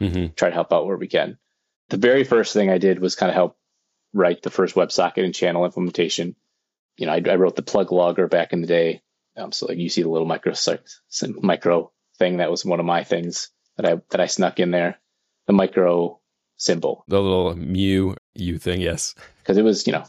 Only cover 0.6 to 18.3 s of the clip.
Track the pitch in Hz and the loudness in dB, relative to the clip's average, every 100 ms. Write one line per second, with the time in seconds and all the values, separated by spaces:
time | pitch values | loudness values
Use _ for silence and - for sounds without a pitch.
0.6 | 82 87 82 95 95 - 76 - _ _ | 0 0 0 -6 -2 -2 -2 -6 _ _
1.6 | _ _ _ 95 120 135 127 120 104 104 | _ _ _ 0 4 4 4 2 2 2
2.6 | 98 92 95 92 92 - 92 90 87 - | 2 4 2 2 -2 0 0 2 0 -2
3.6 | _ _ _ _ _ 104 87 90 - - | _ _ _ _ _ 0 2 0 -6 0
4.6 | 90 - 87 - 87 - 95 - 90 87 | 0 2 0 0 0 0 -4 0 -2 0
5.6 | 90 - 90 - 82 - 87 - _ _ | -2 -2 -6 -2 -2 -2 -6 -8 _ _
6.6 | _ _ _ _ 87 82 87 92 92 - | _ _ _ _ -4 -2 0 2 2 0
7.6 | 69 104 95 90 87 87 87 90 82 87 | -2 -2 2 2 2 2 2 2 0 -4
8.6 | 82 85 82 - _ _ _ - 92 - | 0 2 2 -2 _ _ _ -14 -10 -8
9.6 | - 87 87 - 82 82 80 80 - 78 | -8 -6 -4 -2 0 0 -2 -4 -4 -2
10.6 | - 82 - - _ - 80 69 95 82 | -4 -4 -8 -20 _ -10 -8 -4 -2 0
11.6 | - 85 82 _ _ _ 90 175 170 87 | 2 0 0 _ _ _ 0 0 -2 -2
12.6 | 101 - 87 90 - 87 87 85 - _ | -2 -2 0 -2 -2 -4 -4 -10 -12 _
13.6 | _ - 85 85 - 95 85 - 87 - | _ -4 -2 -2 -2 -2 0 0 -2 0
14.6 | 87 87 87 - _ _ _ _ - 101 | 0 0 -2 -4 _ _ _ _ 0 2
15.6 | 92 - 90 87 85 - _ _ _ _ | 4 2 2 2 0 -6 _ _ _ _
16.6 | - 85 - - - 98 98 92 87 85 | -2 -2 -2 -6 -2 0 2 2 0 -2
17.6 | 76 92 98 95 95 - _ | -4 0 2 2 0 -4 _